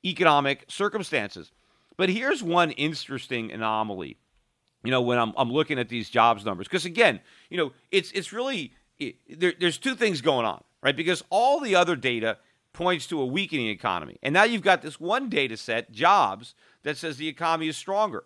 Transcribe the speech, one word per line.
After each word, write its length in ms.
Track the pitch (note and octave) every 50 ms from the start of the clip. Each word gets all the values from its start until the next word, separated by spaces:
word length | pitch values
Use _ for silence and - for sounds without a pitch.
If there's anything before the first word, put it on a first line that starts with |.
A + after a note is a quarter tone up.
| -
economic 600 | F#3 E3+ - F3 E3 D3 C#3+ C#3 C#3 C#3 - - _
circumstances. 800 | - - G3 G#3 G#3 A3 F#3 - - C3 G#2 G2+ - F#2+ D#2 _ _ _ _ _ _ _ _ _ _
But 120 | - F#3+ F#3
here's 340 | F#3 A#3 A#4 - G4+ C4+
one 280 | A3+ E3 E3+ F3 E3+ D#3+
interesting 800 | - - C#3+ D#3 D#3+ C#3 - - C#3 B2 - - C3 A#2+ A2+ A2
anomaly, 680 | - A2+ A2+ A2 A2 G#2+ A2 G#2+ G2+ F#2 E2+ - - _ _ _ _ _ _ _ _ _ _ _ _ _ -
you 80 | A#2
know, 100 | C3 B2+
when 160 | B2 A#2+ B2 A#2+
I'm, 140 | A#2 A2 G#2
I'm 140 | - C3 A#2
looking 300 | B2 D#3 D#3 - D3+ B2+
at 80 | A#2+ -
these 200 | B2 A#2 G#2 -
jobs 360 | - A#2+ A2+ A#2 A#2 G#2 G#2
numbers. 240 | A2 F#2+ F2 G2 -
'Cause, 160 | - F#3 D3+
again, 360 | F3+ E3 G#3 A#3 F#3 A#2 F#2 _ _ - _ _ _
you 60 | E3
know, 160 | F3+ D#3+ C3+ - _ _ _
it's, 220 | - F#3+ F3+ -
it's 200 | - F#3+ E3+ -
really, 400 | - A3+ B3 C4+ C4+ G#3+ - - _ _ _ _ _ _
it, 180 | D3 A#2 - _ _ _
there, 240 | D3+ D#3 F3 F3+ - -
there's 200 | F3+ F3 D#3 -
two 180 | - C4+ B3+
things 240 | F#3+ A#3+ G#3+ F#3 C#3
going 260 | - D#3+ C#3 B2+ A#2
on, 160 | G#2+ E2 - _ _ _ _
right? 160 | - C3 C#3+
Because 280 | C#3+ D#3+ E3 F3+ - - _
all 300 | F#3 G3+ A#3+ C4+ C#4+ D#4
the 160 | C#4+ A#3 G3
other 220 | F3 - - E3+
data 420 | C3 A2 C3 A#2+ A2+ A2 A2+ G#2 - _ _ _ _ _ _
points 340 | _ - E3+ F3+ F3+ D#3 -
to 120 | - F3 D3+
a 60 | C3+
weakening 440 | B2 C3 F#3 G3 F3+ D#3+ C#3+ A#2+ A2
economy. 500 | G#2 F2+ - A2 F#2 F2 D2+ C#2 - -
And 120 | - C3+ D3
now 100 | F#3 G#3+
you've 160 | A#3 A#3+ G#3
got 220 | D3+ G3 F#3 E3
this 180 | - D#3 D3 -
one 300 | D#3 F3 G#3+ B3+ C#4 A#3+
data 260 | F#3+ D#3+ C#3 B2 A2+
set, 340 | G#2+ - - A2+ A#2 A#2+ _
jobs, 640 | - G#2 D3 F3 G3+ G3+ C#3+ G2 F#2+ G#2 A#2+ - - _ _ _ _ _
that 160 | _ C#3+ D3+ -
says 180 | E3 D#3+ C#3+
the 100 | B2 D3+
economy 420 | D#3 D#3 - E3+ E3 E3 D#3+ D#3+ D#3
is 80 | D3+ -
stronger. 460 | - - G3 G3+ A3 G#3 C#3 G#2 -